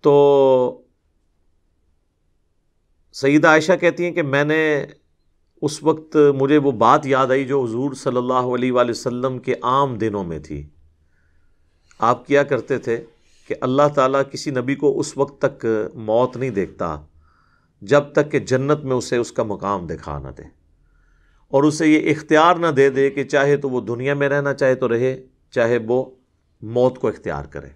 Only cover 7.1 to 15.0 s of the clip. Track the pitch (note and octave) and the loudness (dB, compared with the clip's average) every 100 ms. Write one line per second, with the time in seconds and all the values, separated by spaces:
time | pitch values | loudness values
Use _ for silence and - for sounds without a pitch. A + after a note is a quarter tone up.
7.1 | C3+ C3 C3 C3 C#3 B2 A2+ C3+ B2+ - | 0 2 0 0 -2 -2 -4 -6 -6 -4
8.1 | B2 B2 B2+ B2 B2 B2+ B2 B2 A2 C3 | -4 -2 -2 -2 -2 0 0 0 -2 -6
9.1 | A#2+ B2+ B2+ B2+ B2 A#2+ C3 C#3+ A#2 A2 | -4 -6 -6 -6 -4 0 0 0 -2 -4
10.1 | G2+ F2+ D#2 D2 D2 D2 _ _ _ _ | -4 -8 -10 -10 -14 -14 _ _ _ _
11.1 | _ _ _ _ _ _ _ _ _ A#2 | _ _ _ _ _ _ _ _ _ -2
12.1 | B2 - C#3+ C#3+ C3 - B2+ - A#2 - | -2 0 0 2 -2 -2 -6 -4 -6 -8
13.1 | _ _ _ _ - B2+ C3 D3 C#3+ C3 | _ _ _ _ -6 -2 2 2 2 2
14.1 | C#3 C#3 B2+ - C3 B2 C#3 D3 - | 0 -2 -6 -6 -4 -4 0 0 0